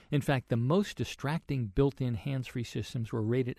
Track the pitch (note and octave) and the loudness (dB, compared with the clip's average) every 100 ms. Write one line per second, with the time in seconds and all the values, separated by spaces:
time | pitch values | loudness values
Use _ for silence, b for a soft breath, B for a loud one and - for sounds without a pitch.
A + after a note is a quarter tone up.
0 | B D3 - C3+ - A#2+ A#2+ F3 G#3 - | B 0 2 0 2 0 4 2 2 -2
1 | A2+ - C3+ D#3+ - C#3 A2+ G2 C#3 - | -6 -4 -4 -4 -2 -4 0 2 2 2
2 | B2+ A#2 - C3+ B2 B2+ A#2 A#2+ A2 B2+ | -2 -2 -2 -4 -4 -6 -4 -4 -4 -4
3 | A2 A#2 G#2+ B2 B2 | -4 -2 2 2 0